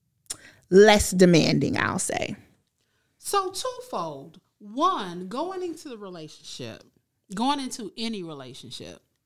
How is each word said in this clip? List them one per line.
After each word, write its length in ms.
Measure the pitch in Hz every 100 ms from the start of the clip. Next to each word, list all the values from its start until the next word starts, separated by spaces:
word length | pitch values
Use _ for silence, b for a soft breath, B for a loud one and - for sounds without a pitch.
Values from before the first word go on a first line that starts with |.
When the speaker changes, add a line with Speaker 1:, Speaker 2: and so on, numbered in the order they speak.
| _ _ - - b b b
Speaker 1:
less 400 | 185 214 208 -
demanding, 640 | 185 180 165 151 151 - -
I'll 200 | 101 196
say. 380 | - - - 202 - _ _ _ _ _ _ _
Speaker 2:
So 320 | - 403 370
twofold. 880 | 381 508 508 - 202 165 139 160 - _ _
One, 680 | 208 240 349 320 185 175 185
going 340 | 240 349 381
into 260 | 359 311 302
the 80 | 226
relationship, 840 | 196 180 156 - - - 117 104 - _ _ _ -
going 260 | 196 254 294
into 320 | 254 - 202 -
any 260 | 226 214
relationship, 800 | 165 143 127 139 - - 82 82 _ _